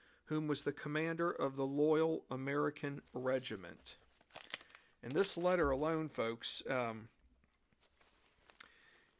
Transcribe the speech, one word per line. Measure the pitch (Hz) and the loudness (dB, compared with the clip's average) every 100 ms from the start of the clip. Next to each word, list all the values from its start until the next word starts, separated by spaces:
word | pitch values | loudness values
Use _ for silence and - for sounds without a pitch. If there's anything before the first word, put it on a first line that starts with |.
| - _ | -20 _
whom | - 156 151 | -4 -2 0
was | 147 | 0
the | - | -2
commander | 143 147 151 165 165 170 | -4 -2 -2 0 0 0
of | 170 139 | 2 0
the | 135 135 | 0 0
Loyal | 143 151 156 160 160 - | 4 6 6 4 0 -4
American | 131 135 143 151 147 143 139 - | -4 -2 0 0 -2 -6 -8 -8
Regiment. | 131 127 131 123 101 87 90 - - _ _ _ - - - - - _ _ | -4 0 0 0 -8 -10 -14 -16 -16 _ _ _ -18 -12 -12 -12 -20 _ _
And | 135 | -2
this | 151 196 170 | 2 2 2
letter | 180 180 185 | 2 4 4
alone, | 175 156 160 156 | 2 2 0 -2
folks, | - 117 117 - - - | -2 -2 -2 -6 -6 -2
um, | 131 117 110 107 _ _ _ _ _ _ _ _ _ _ _ _ _ - - - - - - _ | 0 0 -4 -12 _ _ _ _ _ _ _ _ _ _ _ _ _ -20 -20 -20 -20 -20 -20 _